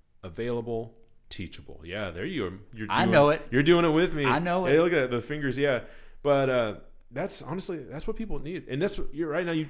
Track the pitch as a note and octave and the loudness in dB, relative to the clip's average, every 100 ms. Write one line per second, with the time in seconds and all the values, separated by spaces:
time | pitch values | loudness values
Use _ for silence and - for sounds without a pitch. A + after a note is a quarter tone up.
0 | _ _ F#2 E2 A#2+ A#2+ A2+ A2+ A#2+ - | _ _ -14 -8 -4 -4 -4 -6 -8 -14
1 | - - - - E2+ - D2 C#2 E2 G2+ | -20 -20 -16 -12 -10 -12 -18 -16 -10 -6
2 | G2 E2+ C#3 E3+ F2+ F#2+ - A2 G#2+ A2+ | -6 -6 -6 -4 -6 -8 -16 -10 -2 2
3 | F#3 D#3+ C#3+ - - B2 D3 F3 E3+ D3+ | 6 6 6 4 0 2 6 6 6 4
4 | F3 D#3 C3+ C#3 F3 E3+ F3 D3+ F3 E3 | 2 2 2 2 2 0 4 4 4 2
5 | B2+ A#2+ A2+ D3+ C3+ B2 C#3+ A#2+ - - | 0 -2 -4 -4 -2 0 2 0 -2 -18
6 | - - C#3+ C#3 C3+ B2+ A2 F2+ - - | -18 -4 2 4 4 2 0 -4 -14 -20
7 | - A#2+ F#3+ - - F3+ F#3 E3 B2+ C3 | -12 -8 -6 -6 -8 -8 -6 -8 -8 -8
8 | - - D#3 - C#3+ F3 - C3 G3 G3 | -6 -6 -4 -4 -4 -8 -6 -2 -2 0
9 | - C#3+ E3 D#3 E3+ D#3+ D3 | -2 -2 -2 -2 0 -2 -4